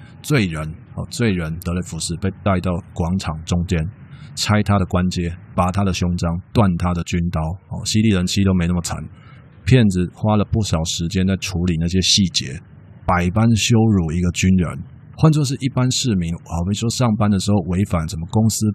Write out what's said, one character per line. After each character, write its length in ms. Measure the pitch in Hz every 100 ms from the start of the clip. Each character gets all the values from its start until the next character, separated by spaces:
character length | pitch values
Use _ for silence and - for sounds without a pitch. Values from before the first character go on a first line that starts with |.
| - -
罪 240 | - 147 95
人， 280 | 80 78 80 -
哦， 120 | - 82
罪 220 | - 117
人 260 | 92 80 82 87
德 80 |
雷 80 | 90
福 180 | 87 80
斯 160 | - 80
被 140 | 95 -
带 160 | 104 92
到 100 | 92 87 -
广 240 | - 85 95
场 180 | - 78
中 220 | 82 87 85
间， 140 | 85 80 - - - - -
拆 260 | - 107
他 160 | 104 101
的 80 | 92
关 180 | 90 92
节， 260 | 90 85 85 - -
拔 160 | 90
他 120 | 95
的 80 | 101
胸 240 | 87 90 87
章， 160 | 87 85 -
断 160 | - 101 85
他 160 | 90
的 100 | 87
军 160 | 85 87 87
刀， 120 | 80 78 92 -
哦， 140 | -
犀 180 | - 110
利 80 | 110
人 160 | 95 90
妻 180 | -
都 100 | 95
没 140 | 92 85
那 60 |
么 80 | 87
惨。 220 | 82 76 80 - - - - - -
骗 200 | 127 107
子 200 | 92 87
花 240 | - 107 107
了 80 | 98
不 160 | 113
少 200 | 101 80 80
时 200 | - 85
间 180 | 95 92
在 80 | 95
处 300 | - 87 90
理 100 | 80
那 80 | 85
些 100 | 92
细 240 | 90 - 90
节， 300 | - 67 65 - - - - -
百 240 | 90 90
般 220 | 101 113
羞 240 | 113 - 117
辱 360 | 110 98 80
一 80 | 85
个 100 | 90
军 180 | 82 95 92
人。 240 | 80 65 - - - -
换 100 | 160
作 120 | 151
是 120 | 127 139
一 80 | 131
般 240 | 127 127
市 240 | 123 127 98
民， 180 | 82 87 -
好 180 | 85 87
比 40 |
说 160 | 104 117
上 240 | - 123 107
班 120 | 107
的 80 | 98
时 120 | 95
候 60 | 104 85
违 160 | 90 101
反 220 | 87 80
什 80 | 80
么 100 | 82
公 180 | 110 110
司 220 | - 107